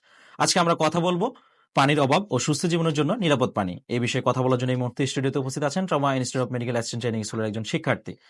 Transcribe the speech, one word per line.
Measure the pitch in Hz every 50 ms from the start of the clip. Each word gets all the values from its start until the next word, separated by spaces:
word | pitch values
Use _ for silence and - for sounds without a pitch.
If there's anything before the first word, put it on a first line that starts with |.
| _ _ _ - - - -
আজকে | - 147 - - 185
আমরা | 170 170 165 -
কথা | 160 156 156 175
বলবো | 165 180 175 170 202 269 254 - _ _ _ _ _ _ _
পানির | 151 139 139 147 147
অভাব | 139 127 143 185 202 -
ও | 131 127
সুস্থ | - - 147 - -
জীবনের | 170 170 170 165 165 147
জন্য | 147 147 147 214
নিরাপদ | 262 185 165 147 113 127 107 -
পানি। | 107 98 92 87 - -
এই | - 113 120
বিষয়ে | 120 117 - 131 123
কথা | 127 120 131
বলার | 127 127 131 120
জন্য | 127 127
এই | 127
মুহূর্তে | 127 127 123 - - 143
স্টুডিওতে | 131 - 143 131 135 131 143
উপস্থিত | 123 131 131 147 151
আছেন | 143 - 190 190
ট্রমা | 175 165 143 139 139 135
ইনস্টিটিউট | 131 127 - - 131 127
অফ | 110
মেডিকেল | 123 120 120 120 120
অ্যাসিস্ট্যান্ট | 117 113 - - 120 117
ট্রেনিং | 120 110 113 104
স্কুলের | - - 113 110
একজন | 107 104 113 107
শিক্ষার্থী। | - - 165 - 143 117 - - - 101 - _